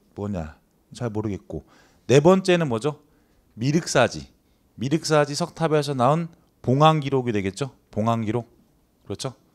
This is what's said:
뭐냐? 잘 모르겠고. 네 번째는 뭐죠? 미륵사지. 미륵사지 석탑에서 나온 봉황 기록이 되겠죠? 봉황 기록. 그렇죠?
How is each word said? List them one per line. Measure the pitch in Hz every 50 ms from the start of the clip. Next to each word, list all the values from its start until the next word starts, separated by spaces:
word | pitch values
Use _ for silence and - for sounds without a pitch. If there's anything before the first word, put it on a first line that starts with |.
| _ _ _
뭐냐? | - 101 104 101 87 80 76 - _ _ _ _ _ _ _ -
잘 | - 120 120
모르겠고. | 104 107 107 110 98 87 - - - 78 - _ _ _ _ _ _ _ _
네 | - 120 147
번째는 | 147 180 190 190 190 185 180 175 165 143
뭐죠? | 117 110 113 151 147 - _ _ _ _ _ _ _ _ _ _ _
미륵사지. | 104 113 139 147 175 - - - 143 120 98 82 78 69 - _ _ _ _ _ _ _ _ _
미륵사지 | - 107 135 147 160 - 151 156 151 147 135 143
석탑에서 | 143 170 160 - - 165 160 156 151 143 143 143
나온 | 127 120 131 151 165 170 165 - _ _ _ _ _
봉황 | - 123 127 143 151 160 156 156
기록이 | 131 139 135 131 123 120
되겠죠? | 107 104 95 98 190 - 139 131 - _ _ _
봉황 | - 107 110 113 117 113
기록. | 113 101 110 120 117 - _ _ _ _ _ _ _ _ _ _ _
그렇죠? | - 101 - - 135 - _ _ _